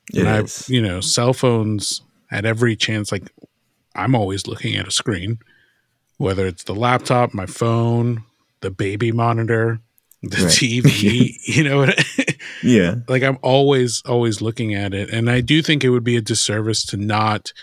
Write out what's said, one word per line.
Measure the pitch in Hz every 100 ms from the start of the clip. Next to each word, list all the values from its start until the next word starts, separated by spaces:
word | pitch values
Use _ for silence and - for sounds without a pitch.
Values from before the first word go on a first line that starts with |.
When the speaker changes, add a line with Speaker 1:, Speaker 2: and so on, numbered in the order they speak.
| -
Speaker 1:
It | -
Speaker 2:
And | -
I, | 107
Speaker 1:
is. | 80 - -
Speaker 2:
you | 127
know, | 107 90
cell | 95 - 123
phones | 127 131 117 107 107 - - - _ _
at | - 107
every | 110 120 107
chance, | - 110 101
like, | 101 101 - - _ _ _ _ -
I'm | 101 127
always | 98 98 -
looking | - 117 101
at | 95
a |
screen, | - - 95 95 117 _ _ _ _ _ _ _ -
whether | 90 95 95
it's | 87
the | - 95
laptop, | 120 123 - 123 120
my | 101 92
phone, | - 117 117 117 117 120 117 110 _ _ _
the | 98
baby | 95 101 104 117
monitor, | 117 117 117 113 113 113 113 - _ _ _
the | - - 87
Speaker 1:
Right. |
<laughs> |
Speaker 2:
T | - 123 120
V, | 131 110 104 120 127 -
you | - 123
know | 147 139
what | 135 196
I, | 147 - 262 - -
<laughs> | -
Speaker 1:
Yeah. | - 117 87 113 117
Speaker 2:
like, | 131
I'm | 135 131
always, | 131 135 139 139 123 113 -
always | 120 120 104
looking | 110 110 110
at | 101 101 98
it. | 98
And | 113 117
I | 123
do | 120 151
think | 156 151
it | 127
would | 123
be | 117 117
a |
disservice | 107 113 - 104 107 110 -
to | 101
not | 101 107 107 107 - -